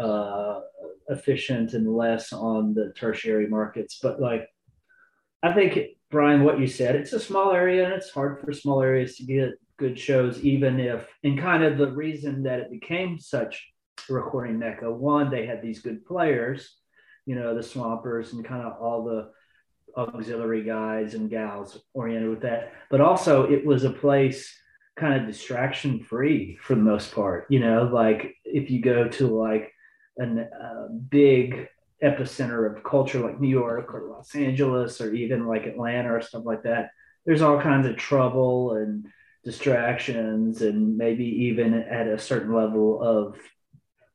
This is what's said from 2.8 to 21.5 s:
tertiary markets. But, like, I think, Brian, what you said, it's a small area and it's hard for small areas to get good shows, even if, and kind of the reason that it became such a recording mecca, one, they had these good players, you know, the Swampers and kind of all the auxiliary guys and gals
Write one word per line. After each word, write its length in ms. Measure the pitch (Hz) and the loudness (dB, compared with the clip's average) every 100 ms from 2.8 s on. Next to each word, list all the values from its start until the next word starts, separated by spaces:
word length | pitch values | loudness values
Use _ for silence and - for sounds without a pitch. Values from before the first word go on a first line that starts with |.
| 101 - | -2 -4
tertiary 500 | 117 107 113 107 104 | -6 -4 0 0 0
markets. 500 | 107 107 - 104 - | -2 -4 -6 -10 -4
But, 180 | 131 - | -4 -2
like, 280 | 127 113 - _ _ _ _ _ _ _ _ _ | -2 -2 -6 _ _ _ _ _ _ _ _ _
I 100 | 170 | 0
think, 260 | 196 185 - - - _ | 4 4 2 -4 -8 _
Brian, 340 | 147 147 143 | 2 6 8
what 160 | 143 139 | 6 4
you 60 | 131 | 0
said, 300 | - 123 131 | 0 2 2
it's 160 | - | 0
a 80 | 233 | -6
small 320 | - 196 196 | -2 2 4
area 320 | 180 180 185 | 4 4 4
and 100 | 180 | 2
it's 160 | 190 190 | 0 -6
hard 300 | - 143 143 | -4 -4 -4
for 120 | - | -8
small 300 | 143 143 135 | -4 0 2
areas 340 | 131 131 127 - | 4 2 0 -6
to 80 | |
get 260 | 127 135 131 - _ - | -4 0 0 -4 _ -6
good 200 | 139 117 | -6 -4
shows, 420 | - 135 123 120 | 0 2 2 0
even 400 | 147 135 135 127 | 2 2 2 2
if, 260 | 123 117 - _ | -2 -4 -8 _
and 160 | 143 139 | -2 0
kind 240 | 170 170 | 2 4
of 160 | 160 139 | 4 2
the 140 | 143 | 0
reason 500 | 127 156 151 143 135 | 0 -6 -6 -6 -4
that 160 | 135 123 | -4 -4
it 120 | - | -6
became 480 | - - 170 185 165 | -12 -8 -6 -4 -8
such 540 | - 127 117 - - _ _ - - | -6 -4 -4 -8 -18 _ _ -18 -6
a 40 | |
recording 460 | 127 - 131 120 113 | -6 -4 -6 -4 -4
mecca, 320 | 117 107 117 | -6 -6 -6
one, 400 | 113 139 147 143 | -2 0 2 2
they 160 | 131 110 | -2 -4
had 160 | 117 | -6
these 180 | 117 107 | -8 -10
good 240 | 120 110 - | -10 -10 -8
players, 680 | 180 165 127 117 135 - _ _ _ _ _ - | -2 0 0 -2 -6 -10 _ _ _ _ _ -8
you 80 | |
know, 200 | 123 117 | -6 -4
the 80 | 117 | -4
Swampers 680 | 113 135 117 113 123 117 113 | -6 -6 -6 -6 -6 -6 -8
and 120 | 120 | -10
kind 180 | 110 127 | -10 -8
of 180 | 117 - | -10 -6
all 240 | 117 117 | -4 -4
the 260 | 113 113 107 _ _ _ _ _ _ - | -4 -6 -8 _ _ _ _ _ _ -8
auxiliary 680 | 120 120 110 117 113 113 | -6 -6 -8 -6 -2 -2
guys 520 | 107 110 110 110 107 | -2 -4 -4 -4 -4
and 160 | 113 107 | -4 -6
gals 500 | 110 110 | -4 -6